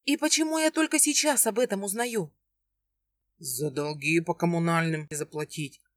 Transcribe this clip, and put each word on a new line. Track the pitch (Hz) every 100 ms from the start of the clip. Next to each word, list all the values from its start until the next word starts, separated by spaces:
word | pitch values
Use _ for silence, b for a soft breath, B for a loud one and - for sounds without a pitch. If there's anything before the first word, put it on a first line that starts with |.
И | - 285
почему | 302 302 311 320
я | 311
только | 311 311 311
сейчас | 302 285 302 269 226
об | 208
этом | 254 196
узнаю?» | 196 208 240 226 156 _ _ _ _ _ _ _ _ _ _ -
«За | 127 127 151
долги | 131 147 151 143 165
по | 165
коммунальным | 170 170 170 170 165 165 156 151
заплатить. | 151 147 151 151 - 143 - _